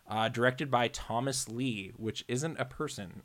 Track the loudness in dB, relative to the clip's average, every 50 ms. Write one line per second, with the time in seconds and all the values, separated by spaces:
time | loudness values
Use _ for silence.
0 | -6 -2 2 2 2 2 4 4 4 4 4 2 0 2 4 4 4 4 0 -2
1 | -4 -2 0 0 2 2 0 0 -2 -4 -2 -2 0 0 0 -2 -4 -8 -8 -4
2 | -4 -4 -4 -4 -4 -2 -2 -2 -2 -2 -2 -2 -4 -4 -4 -4 -4 -4 -4 -6
3 | -10 -10 -12 -14